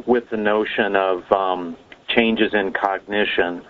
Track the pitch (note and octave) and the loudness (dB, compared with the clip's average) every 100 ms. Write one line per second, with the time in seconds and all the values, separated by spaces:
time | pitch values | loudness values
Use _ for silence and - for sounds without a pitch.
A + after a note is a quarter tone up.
0 | A#2 B2 - A2+ G#2 G#2+ G#2+ - G#2 G2 | 0 0 0 -2 0 0 0 0 0 2
1 | F#2+ F2+ - G2+ F#2+ F#2 E2+ E2 - - | 2 0 0 0 2 -2 -4 -10 -18 -14
2 | - B2 A2+ G#2+ G#2+ G#2+ G2 - G2+ F#2+ | -2 2 2 2 0 0 -2 -2 -2 -2
3 | G2 G#2 G2 - F2 F2 | -4 -2 0 0 -2 -4